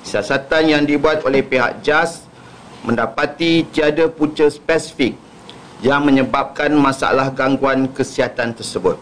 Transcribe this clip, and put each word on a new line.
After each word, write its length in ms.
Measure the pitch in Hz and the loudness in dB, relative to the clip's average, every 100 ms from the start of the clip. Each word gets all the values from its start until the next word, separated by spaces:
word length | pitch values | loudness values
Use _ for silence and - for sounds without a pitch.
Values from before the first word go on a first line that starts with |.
| - | -4
siasatan 640 | 104 - 139 - 160 160 | -4 -2 -4 0 2 4
yang 120 | 147 147 | 2 2
dibuat 400 | 147 156 156 131 | 2 2 0 0
oleh 160 | 135 | 0
pihak 400 | - 127 120 - | 0 0 0 -2
jas 420 | - 151 170 - - - - - - - 110 | 0 2 0 -6 -20 -20 -20 -20 -20 -12 -4
mendapati 800 | 117 113 - 147 - 165 165 151 | -2 -2 -2 -4 -2 2 2 0
tiada 320 | - 151 151 160 | 0 0 2 0
punca 400 | 156 151 - 147 | 0 -4 2 2
spesifik 720 | 143 - 160 - - 120 - - - - - - - | 2 -2 -2 -2 -2 -2 -2 -18 -20 -20 -20 -20 -4
yang 240 | 117 143 147 | 0 2 4
menyebabkan 640 | 135 123 139 131 - 147 147 | 2 2 -2 -4 -2 0 2
masalah 500 | 139 135 - 131 135 | 2 0 0 0 0
gangguan 560 | 131 135 135 135 135 131 | -2 -2 0 0 0 -2
kesihatan 640 | 131 131 - 120 - 117 | -4 -4 -2 -4 -2 -6
tersebut. 420 | 113 110 107 90 78 | -6 -8 -2 -2 -2